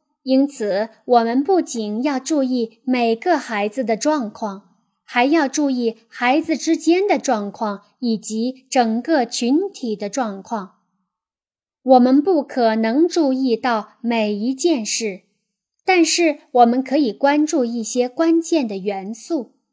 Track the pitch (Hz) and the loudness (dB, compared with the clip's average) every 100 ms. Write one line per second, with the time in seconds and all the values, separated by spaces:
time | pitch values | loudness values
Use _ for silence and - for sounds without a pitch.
0 | _ _ 254 262 285 - 208 180 220 _ | _ _ 0 2 2 -2 -2 -2 -4 _
1 | - 240 226 247 294 370 - 233 208 214 | 2 2 4 0 2 0 0 -6 -6 -4
2 | 285 262 262 311 262 254 226 - - 247 | -2 -4 -2 -2 0 -2 -4 -6 -2 0
3 | 233 226 370 302 - 214 208 240 220 214 | 0 0 0 -2 -2 -4 -4 -4 -2 -2
4 | 294 302 208 - 214 196 - _ _ _ | 0 -2 -4 -8 -10 -10 -16 _ _ _
5 | - 240 262 330 269 302 285 247 233 220 | -6 0 2 2 0 0 -2 0 -2 -4
6 | _ - 247 294 320 320 - 320 320 349 | _ -4 0 0 0 -2 0 0 2 2
7 | 403 302 - 220 202 - 214 196 _ _ | 2 0 0 -2 -4 -6 -6 -6 _ _
8 | 247 214 - 220 240 262 _ 269 226 226 | -4 -2 -4 -4 -4 -6 _ 0 2 0
9 | 247 311 233 - 240 294 392 - 240 208 | 0 0 0 -2 0 2 0 -6 -8 -6
10 | 202 269 226 196 185 226 190 _ _ _ | -6 -4 -6 -8 -8 -8 -8 _ _ _
11 | _ _ _ _ _ _ _ _ 254 254 | _ _ _ _ _ _ _ _ 4 6
12 | 247 269 294 330 240 269 226 220 226 262 | 6 4 4 0 0 0 0 2 0 2
13 | 349 339 285 262 262 220 254 220 202 _ | 2 2 0 0 0 0 0 -2 -4 _
14 | 233 233 214 208 233 262 349 285 208 - | -2 0 0 -2 -4 0 0 0 -2 -6
15 | 220 185 _ _ _ _ _ _ - 370 | -6 -8 _ _ _ _ _ _ 0 2
16 | 320 - 330 294 _ 247 233 247 262 285 | 2 2 0 -2 _ 4 4 4 0 0
17 | 262 196 277 294 302 320 233 240 220 247 | 0 0 2 2 2 0 -2 -4 -4 -2
18 | 247 254 330 330 330 330 233 196 196 196 | -2 0 2 2 2 0 0 -4 -6 -6
19 | 190 226 - 330 214 _ _ | -8 -12 -6 -6 -6 _ _